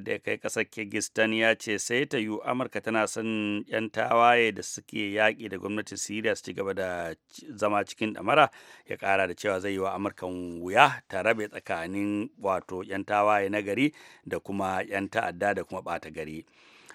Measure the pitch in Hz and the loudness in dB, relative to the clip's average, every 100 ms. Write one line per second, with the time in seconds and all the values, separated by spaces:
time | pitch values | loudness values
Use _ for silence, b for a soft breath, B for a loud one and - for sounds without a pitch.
0 | 101 107 - 107 107 - 104 - 104 107 | -2 -6 -4 -4 -4 -4 -4 -6 -6 -4
1 | - - 110 110 113 113 - 104 - 123 | -2 2 2 4 4 2 0 -2 0 0
2 | 143 135 107 107 135 127 123 107 110 110 | 0 -2 -2 -4 -2 -2 -2 -4 -2 0
3 | 107 117 113 110 107 104 - 113 110 110 | 0 -2 -2 -2 -2 -4 -2 -4 -4 -2
4 | 117 117 120 120 113 95 - - - 113 | 2 6 8 8 4 0 -8 -12 -8 -6
5 | 104 101 107 113 110 95 95 104 104 98 | -2 2 2 2 -6 -8 -4 -6 -6 -8
6 | - 104 110 101 - 92 98 95 92 87 | -6 -2 -2 -2 -4 -4 -4 -2 -4 -4
7 | 85 80 _ - - 107 104 104 98 - | -6 -8 _ -20 -12 0 2 2 0 -2
8 | 110 101 101 143 135 B B B - 95 | -4 -2 2 6 4 B B B -10 -4
9 | 98 98 95 87 104 92 101 98 95 95 | 2 2 2 0 -2 0 0 -2 -2 -2
10 | 101 - 90 90 90 85 90 104 139 123 | -4 -4 -8 -6 -8 -8 2 6 6 4
11 | - 95 101 110 104 104 - 87 82 98 | -6 0 2 2 -2 -8 -6 -4 -4 -2
12 | 101 104 110 - 98 92 - 92 98 95 | -2 -2 -4 -4 -2 -2 -4 -10 -6 -6
13 | 95 104 104 104 98 104 98 101 147 B | 0 2 4 4 2 -2 0 2 0 B
14 | B B - 85 - 98 95 95 80 98 | B B -8 -8 -4 -2 -2 -2 -2 -4
15 | 98 110 113 87 101 95 82 92 87 85 | -2 -2 -2 0 0 0 -4 -8 -6 -6
16 | 80 80 78 80 - B B B B | -8 -10 -8 -10 -14 B B B B